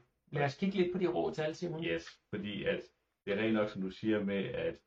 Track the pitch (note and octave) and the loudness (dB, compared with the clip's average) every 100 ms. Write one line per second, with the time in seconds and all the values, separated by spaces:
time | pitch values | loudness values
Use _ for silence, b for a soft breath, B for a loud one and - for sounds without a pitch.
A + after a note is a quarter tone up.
0 | - _ _ D3 C#3+ - F#3+ G3 F3 F#3+ | -8 _ _ 0 0 0 0 2 2 2
1 | F3 E3+ D#3+ D#3 D#3 E3 F3 D#3 E3+ E3 | 2 2 0 0 -2 -2 -4 -4 -2 -4
2 | - - _ - G#2 G2+ - F2+ - _ | -6 -18 _ -6 -4 -2 0 -2 -4 _
3 | _ _ G2+ G2+ A2 A2 G#2+ F#2+ F#2+ - | _ _ -2 2 4 4 2 -2 -6 -2
4 | A2 G#2+ G2 G2 F2 E2 E2 - | 2 2 2 0 -2 -2 -2 -4